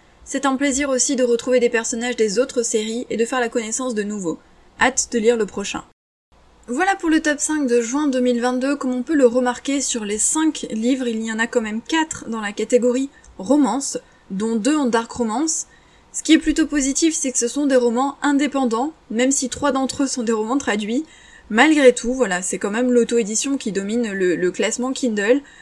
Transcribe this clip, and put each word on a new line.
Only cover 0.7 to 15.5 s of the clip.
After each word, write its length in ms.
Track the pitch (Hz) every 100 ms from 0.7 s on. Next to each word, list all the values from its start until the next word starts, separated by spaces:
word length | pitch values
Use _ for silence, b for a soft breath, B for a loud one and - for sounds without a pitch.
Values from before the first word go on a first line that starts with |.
| 262 285
aussi 260 | 254 247 262
de 80 |
retrouver 380 | 247 233 254 254
des 80 | 240
personnages 480 | 233 226 226 240 240
des 200 | 220 196
autres 260 | 269 254
séries 440 | 226 220 220 226 254
et 60 | 214
de 80 |
faire 160 | 233 262
la 80 | 233
connaissance 480 | 240 220 226 254 214
de 80 |
nouveaux. 360 | 202 208 175 - b b b -
Hâte 280 | 247 254 -
de 60 | 240
lire 180 | 214 240
le 80 | 202
prochain. 380 | - 202 - - _ _ _ _ _ _ _ -
Voilà 300 | 247 381 370
pour 120 | 339
le 120 | 311
top 180 | 311 294
cinq 260 | - 311 269
de 160 | 240
juin 260 | 226 269 302
deux 120 | 254
mille 220 | 247 240
vingt-deux. 340 | 247 254 262 285
Comme 180 | 254
on 100 | 254
peut 120 | 247 311
le 100 | 247
remarquer, 540 | 240 247 240 - 277
sur 240 | 262 233
les 140 | 208 214
cinq 500 | - 311 320 302 -
livres, 380 | 220 233 262 240
il 160 | 220
y 80 | 226
en 80 | 220
a 80 | 233
quand 140 | 247
même 200 | 220 214
quatre 440 | - 320 311 - -
dans 140 | 226
la 100 | 208
catégorie 580 | 208 214 247 247 247 269 b b -
romance, 600 | 190 294 254 247 277 - b b -
dont 260 | 190 220 226
deux 180 | 214 302
en 120 | 262
dark 220 | 226 233
romance. 560 | - 226 214 320